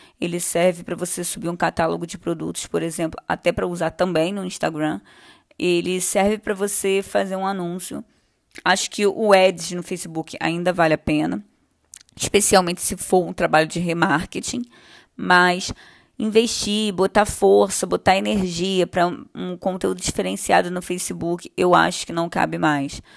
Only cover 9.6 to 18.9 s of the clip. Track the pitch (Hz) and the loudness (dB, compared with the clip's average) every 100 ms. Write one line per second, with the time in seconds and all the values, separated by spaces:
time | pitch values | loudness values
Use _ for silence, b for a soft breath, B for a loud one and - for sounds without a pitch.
9.6 | 165 180 170 180 170 160 160 - 165 170 | -4 -6 -6 -8 -6 -8 -8 -6 -4 -2
10.6 | 175 180 165 151 - 151 156 208 - _ | 0 2 2 2 0 0 0 -4 -8 _
11.6 | _ _ _ - - - - 202 202 196 | _ _ _ -20 -20 -8 0 2 6 6
12.6 | 175 175 - 185 - 185 170 185 170 151 | 4 0 -2 -2 2 2 2 -2 2 4
13.6 | 160 175 175 165 160 143 180 - - 247 | 2 0 -2 0 2 0 -2 -6 -6 -6
14.6 | 240 B B B B - 185 180 180 180 | -8 B B B B -8 2 4 4 2
15.6 | - B B B B - 214 214 233 - | -4 B B B B -8 0 2 2 0
16.6 | - 208 214 180 190 - 208 - 196 202 | -2 -2 -2 0 2 2 2 2 6 6
17.6 | 202 - 185 180 - 190 208 214 185 170 | 4 0 -2 0 2 2 2 0 -2 -2
18.6 | 185 190 175 | 0 2 0